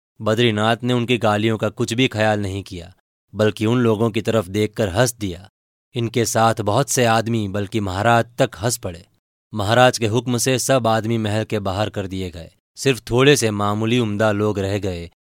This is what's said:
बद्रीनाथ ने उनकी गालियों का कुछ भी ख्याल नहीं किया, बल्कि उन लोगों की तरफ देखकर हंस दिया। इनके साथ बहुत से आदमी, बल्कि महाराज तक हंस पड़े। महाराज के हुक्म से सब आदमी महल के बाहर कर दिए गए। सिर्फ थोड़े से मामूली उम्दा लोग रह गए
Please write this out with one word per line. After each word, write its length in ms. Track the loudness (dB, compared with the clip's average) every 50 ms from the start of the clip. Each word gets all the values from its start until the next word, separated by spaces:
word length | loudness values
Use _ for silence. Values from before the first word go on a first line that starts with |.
| _ _ _ -6
बद्रीनाथ 540 | -2 0 2 2 2 2 2 2 2 0 0 0
ने 100 | 0 -2
उनकी 260 | 0 0 0 0 -2 0
गालियों 400 | 2 0 0 2 2 0 0 0
का 100 | -2 -4
कुछ 240 | -2 -2 -4 -2
भी 160 | 0 0 0 0
ख्याल 320 | 2 0 0 2 0 0
नहीं 220 | -2 -4 -6 -8
किया, 320 | -10 -10 -14 -14 -14 -16 -20 _ _ _ _ _ _ _ -2
बल्कि 320 | 0 0 0 0 0 0
उन 120 | 0 2 2
लोगों 320 | 2 2 2 2 0 -2
की 100 | -2 -2
तरफ 260 | -2 0 0 -2 -2
देखकर 420 | -2 -2 -2 -2 -2 -2 -2 -2 0
हंस 260 | 0 0 0 0 -2
दिया। 340 | -6 -8 -8 -8 -10 -16 -20 _ _ _ _ _ _ _ _ -8
इनके 300 | -6 -6 -4 -2 -2 -2
साथ 300 | 0 2 2 2 2 2 0
बहुत 300 | 0 0 0 0 0 0
से 140 | 0 0 2
आदमी, 440 | 2 2 2 0 0 -2 -2 -2 -4
बल्कि 320 | -4 -6 -6 -4 -4 -4
महाराज 460 | -4 -4 -4 0 2 4 4 2 2 0 _ -2
तक 120 | -2 -2 -2 -4
हंस 140 | -4 -4 -4
पड़े। 300 | -4 -8 -10 -12 -12 -18 _ _ _ _ _ _ _ _ -12 -6
महाराज 440 | -4 0 2 6 6 6 6 6 2
के 80 | -2
हुक्म 320 | 0 0 -2 -2 -2 -2 -2
से 200 | 0 0 -2 0
सब 280 | 0 2 2 2 2
आदमी 320 | 2 0 0 0 -2 -2 -2
महल 260 | -2 -2 -2 -2 -2
के 140 | -2 -4 -4
बाहर 320 | -4 -2 -2 -2 -2 -4
कर 160 | -4 -6 -6
दिए 240 | -6 -6 -6 -8 -8
गए। 200 | -10 -12 -16 -18 _ _ _ _ _
सिर्फ 240 | -4 -2 -2 -2 -2 -2 0
थोड़े 260 | 2 4 6 6 6
से 140 | 4 4 0
मामूली 480 | 0 0 -2 0 0 0 0 0 0 0
उम्दा 340 | 0 0 0 0 2 2
लोग 260 | 2 2 0 0 0 0
रह 200 | -2 -2 -2 -2
गए 320 | -4 -4 -6 -6 -10 -14 _ _